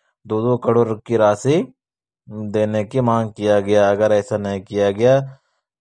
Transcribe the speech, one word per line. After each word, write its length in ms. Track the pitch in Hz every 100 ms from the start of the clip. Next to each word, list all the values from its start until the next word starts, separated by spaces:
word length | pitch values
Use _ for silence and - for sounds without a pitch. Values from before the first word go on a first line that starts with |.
| _ _ 104
दो 160 | 110
दो 140 | 117 123
करोड़ 420 | - 117 113 107 -
की 100 | 113
राशि 580 | 107 104 131 160 254 _ _ _ _ _ -
देने 540 | 107 107 107 107 107
की 160 | 104 131
मांग 300 | 123 117 113 104
किया 240 | 104 104
गया। 300 | 98 104 101
अगर 220 | 101 107
ऐसा 240 | 104 101 107
नहीं 240 | 101 98
किया 300 | 95 101 101
गया 480 | 98 120 135 135 - _ _ _ _